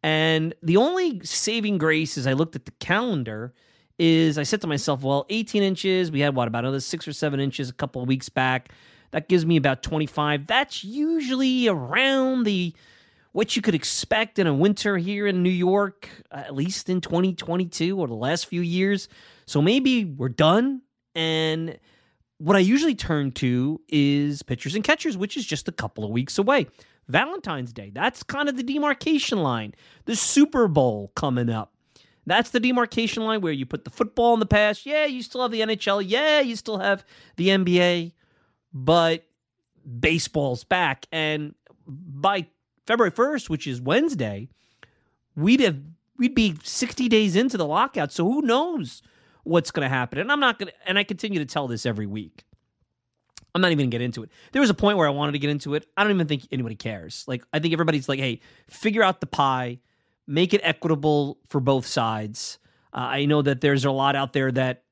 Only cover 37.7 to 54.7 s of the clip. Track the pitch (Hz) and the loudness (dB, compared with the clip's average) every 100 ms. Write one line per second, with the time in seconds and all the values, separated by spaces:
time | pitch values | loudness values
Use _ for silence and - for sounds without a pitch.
37.7 | 180 175 175 170 _ _ _ _ _ _ | 4 4 2 -2 _ _ _ _ _ _
38.7 | 131 131 165 165 165 _ _ _ _ _ | -6 4 4 4 0 _ _ _ _ _
39.7 | _ 151 120 151 165 - 156 143 123 - | _ -16 -2 0 0 0 -2 0 -2 -2
40.7 | 185 165 135 - 160 156 151 151 - _ | 0 2 -2 -6 -4 -2 -2 -6 -12 _
41.7 | _ - 139 175 139 190 202 165 _ _ | _ -18 -18 -14 -2 0 0 -4 _ _
42.7 | _ - 233 214 165 254 302 - 156 147 | _ -2 2 2 2 0 0 -4 -6 -4
43.7 | 123 127 196 320 240 117 101 117 _ _ | -6 0 2 2 -2 -4 -4 -12 _ _
44.7 | _ - _ _ _ _ - 165 262 233 | _ -20 _ _ _ _ -2 4 4 4
45.7 | 143 147 165 _ _ 254 262 220 156 - | 0 -8 -20 _ _ 0 2 0 0 -8
46.7 | - 240 - 247 220 214 165 254 233 156 | -6 -6 -2 2 4 4 2 2 0 0
47.7 | 160 262 - 147 - 180 269 285 240 330 | 0 0 0 -4 0 0 2 2 2 2
48.7 | 320 139 - _ _ _ _ - 170 160 | -4 -6 -10 _ _ _ _ 0 0 2
49.7 | - 135 131 123 135 202 294 269 226 185 | -2 -2 -2 -2 -4 -2 2 0 0 -8
50.7 | - - 190 202 185 220 190 143 - 135 | -12 -2 0 0 -4 -4 -4 -2 -4 -4
51.7 | 117 123 107 107 104 87 _ _ _ _ | -4 -4 -4 -6 -8 -12 _ _ _ _
52.7 | _ _ _ _ _ _ - _ 175 185 | _ _ _ _ _ _ -20 _ 0 2
53.7 | 160 135 117 123 120 110 _ - 262 269 | 2 0 -2 -6 -8 -12 _ -6 2 2